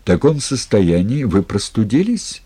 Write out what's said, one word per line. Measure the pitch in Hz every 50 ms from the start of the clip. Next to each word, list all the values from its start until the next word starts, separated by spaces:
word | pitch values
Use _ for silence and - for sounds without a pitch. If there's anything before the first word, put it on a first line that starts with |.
В | _
таком | - 92 82 - 143 160 143
состоянии | 131 - 135 123 - - - 107 95 85 85 87 90 104 127 147 139
вы | 107 85 98
простудились? | 92 - - 101 - - - 113 110 104 110 147 190 226 240 208 - - - - -